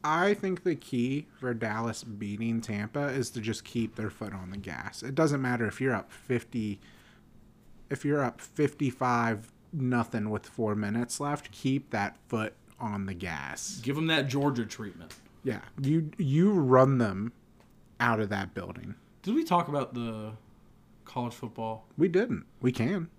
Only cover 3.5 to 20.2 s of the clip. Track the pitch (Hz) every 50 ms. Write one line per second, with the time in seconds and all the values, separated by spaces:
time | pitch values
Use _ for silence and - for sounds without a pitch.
3.5 | 110 - - - - 120 113 110 - - 107 104 - - 110 104 - 95 92 90
4.5 | 95 101 98 98 78 60 - - - - - 127 139 147 160 151 143 139 135 123
5.5 | 123 120 117 104 - - 131 135 123 101 - - - - - - 127 120 - -
6.5 | - 120 110 104 101 101 - - - - - - - - - - - - - -
7.5 | - - _ - - - - - 139 135 - 143 147 147 139 120 - - - -
8.5 | - - 151 135 - - 151 131 120 - 131 123 120 117 117 113 113 104 110 -
9.5 | - - - - - 156 131 123 127 120 113 - - 117 104 107 107 101 - -
10.5 | - - 113 107 104 104 104 101 104 117 120 120 - - 143 147 147 143 - -
11.5 | - - - 131 131 139 - - - 110 101 101 - - - - - 113 110 107
12.5 | - - - - - - - 110 104 101 98 98 95 87 92 - 80 73 69 67
13.5 | 71 - - - - - 113 120 143 151 160 160 160 156 143 139 120 143 139 143
14.5 | 135 120 113 104 - - 113 101 90 85 85 78 - - - - - - - 131
15.5 | 117 98 - - - - 139 135 151 165 160 151 - - 190 135 135 156 175 202
16.5 | 208 185 147 127 127 127 131 135 135 127 120 104 92 95 104 117 - - - _
17.5 | - - - - - - - - - - 120 120 117 107 110 98 101 98 95 92
18.5 | - 95 90 82 82 - - 87 101 - - - - - - 180 226 311 330 320
19.5 | 180 175 165 - 147 143 131 117 - 120 117 117 110 110